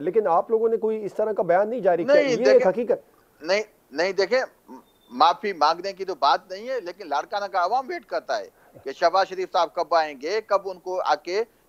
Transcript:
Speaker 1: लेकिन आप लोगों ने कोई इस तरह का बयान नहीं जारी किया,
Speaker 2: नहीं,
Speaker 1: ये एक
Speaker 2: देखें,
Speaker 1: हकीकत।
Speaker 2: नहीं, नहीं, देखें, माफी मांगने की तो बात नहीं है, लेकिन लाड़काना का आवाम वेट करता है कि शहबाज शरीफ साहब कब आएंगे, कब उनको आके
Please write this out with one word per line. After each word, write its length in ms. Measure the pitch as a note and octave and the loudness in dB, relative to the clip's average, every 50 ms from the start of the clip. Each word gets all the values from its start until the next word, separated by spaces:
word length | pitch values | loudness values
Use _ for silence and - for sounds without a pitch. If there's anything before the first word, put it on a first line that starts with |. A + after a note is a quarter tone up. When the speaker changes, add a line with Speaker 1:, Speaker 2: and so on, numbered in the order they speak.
Speaker 1:
लेकिन 260 | C#3+ E3+ F3+ A3 G#3+ F#3 | -6 -2 0 0 2 2
आप 240 | E3 F3 G3+ - | 2 2 2 0
लोगों 180 | A3+ A3 A3+ A3+ | 0 0 2 0
ने 80 | A3+ G#3+ | 0 0
कोई 200 | G#3+ A3 A3 A3 | -2 -2 -4 -4
इस 180 | G#3+ F#3 - | -6 -6 -4
तरह 180 | - G#3+ A3 G#3+ | -4 -2 -2 -2
का 100 | - G#3 | -2 0
बयान 260 | E3 E3+ F3+ G#3 G#3+ | 2 2 2 2 0
नहीं 120 | A3+ C4 | -2 0
जारी 220 | F3+ F#3+ F3 E3+ F3+ | 2 2 2 2 2
किया, 120 | A#3+ C#4+ | 4 4
Speaker 2:
नहीं, 100 | D4 D4 | 4 4
Speaker 1:
ये 80 | C#4 B3 | 4 2
एक 100 | G#3+ G#3+ | 2 4
Speaker 2:
देखें, 260 | G#3 - A#3+ - F#3+ | 6 6 6 6 4
Speaker 1:
हकीकत। 340 | F#3 G#3+ B3 G#3 - - - _ _ _ _ _ _ _ C#3+ | 2 0 0 0 -2 -2 -4 _ _ _ _ _ _ _ -4
Speaker 2:
नहीं, 200 | D#3+ F#3+ G#3 G#3 - _ _ _ _ B2 | -2 -2 -2 -2 -6 _ _ _ _ -4
नहीं, 200 | C#3+ E3+ F#3+ F#3+ | -2 -2 -2 0
देखें, 300 | F3 G3 F3+ A3+ C4 B3+ - - _ _ - B2+ C3 - _ _ _ _ _ A#2 | 0 0 0 0 0 -2 -4 -8 _ _ -20 -20 -20 -20 _ _ _ _ _ 0
माफी 400 | B2 D3 E3 F3 F3 - G#3 G3 | 4 4 4 4 2 -2 -6 -2
मांगने 400 | D#3+ C#3+ D3+ E3 E3+ F3 G3 G3 | 2 2 2 2 0 -4 -10 -10
की 120 | F3+ F#3+ | -8 -8
तो 100 | F3+ F#3 | -8 -4
बात 320 | C#3 C#3 C#3+ E3 F#3 G3 F#3 | 0 2 2 2 2 0 -6
नहीं 160 | F#3 F#3+ A3 B3 | -16 -12 -10 -8
है, 140 | C4 B3 | -8 -8
लेकिन 260 | F#3+ E3+ F#3 G3+ G#3 D#3+ | -8 -10 -12 -12 -8 -6
लाड़काना 400 | C#3 D3 D#3+ E3+ - G3+ G3+ G3 | -4 -4 -4 -4 -6 -6 -6 -4
का 120 | F3+ F#3+ | -2 -2
आवाम 280 | F3 F3+ A3 B3+ C4+ B3 | 0 0 0 -2 -2 -4
वेट 180 | F4+ F4 A#3 | -8 -12 -10
करता 300 | _ - E3 - - C3 | _ -8 -6 -6 -4 -6
है 140 | G#2+ F#2+ F2 - _ _ _ - - - | -6 -6 -10 -16 _ _ _ -20 -14 -12
कि 100 | C3+ C3+ | -12 -4
शहबाज 340 | - F3+ E3+ E3+ F#3+ F#3+ F#3 | 0 2 2 4 2 0 0
शरीफ 220 | F#3+ F3+ F#3 F3 | -2 -6 -8 -4
साहब 240 | - F#3 E3+ D#3+ - F3+ | -2 -2 -2 -2 -2 -6
कब 100 | E3+ D#3+ F3 | -4 0 0
आएंगे, 480 | E3 D#3 D#3 D3 C3 C3+ D#3+ G3 A3 | 0 0 0 -4 -8 -8 -6 -4 -6
कब 220 | G#3+ - G3+ G3 F#3 G3 | -2 -2 -2 -2 -2 -6
उनको 300 | F#3 F3+ E3 F#3 F#3 F#3 | -12 -10 -10 -8 -6 -4
आके 460 | - - B3 - - - F3 G3+ A#3 - _ _ _ | -2 0 0 -2 -2 -4 -4 -4 -4 -6 _ _ _